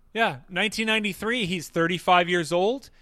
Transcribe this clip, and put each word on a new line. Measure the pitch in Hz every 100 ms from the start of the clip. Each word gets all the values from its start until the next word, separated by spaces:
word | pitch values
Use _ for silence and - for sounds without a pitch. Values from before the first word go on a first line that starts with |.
| _
Yeah, | 214 220 131 -
nineteen | 175 208 208 220
ninety-three, | 220 208 180 208 247 185
he's | 180 143
thirty-five | 175 165 175 - 180 175
years | 175 151
old. | 175 196 269 - -